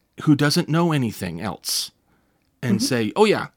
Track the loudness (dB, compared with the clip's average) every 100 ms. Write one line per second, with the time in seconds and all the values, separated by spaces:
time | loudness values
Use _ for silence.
0 | _ -4 2 4 4 0 0 0 2 0
1 | -2 -4 -8 -6 -8 -8 -6 -6 -6 _
2 | _ _ _ _ _ -8 -2 0 0 0
3 | 0 2 2 2 -2